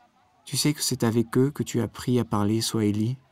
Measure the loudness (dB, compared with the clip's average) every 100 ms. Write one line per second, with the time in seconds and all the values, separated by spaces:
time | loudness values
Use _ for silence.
0 | _ _ _ _ -10 -2 0 0 -2 0
1 | 0 2 2 2 2 0 -4 -2 -4 -6
2 | -2 0 2 2 2 0 0 0 0 2
3 | -2 -4 _